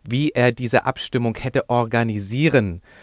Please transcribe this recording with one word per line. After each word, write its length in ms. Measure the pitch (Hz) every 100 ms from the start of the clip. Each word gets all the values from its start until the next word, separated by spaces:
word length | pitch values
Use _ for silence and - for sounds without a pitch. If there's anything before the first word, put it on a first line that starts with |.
| -
wie 240 | 123 151
er 200 | - 123
diese 340 | 117 120 120
Abstimmung 520 | 131 - - 127 120 110
hätte 340 | 131 135 -
organisieren 1120 | 120 113 117 113 104 98 123 156 139 101 85 - -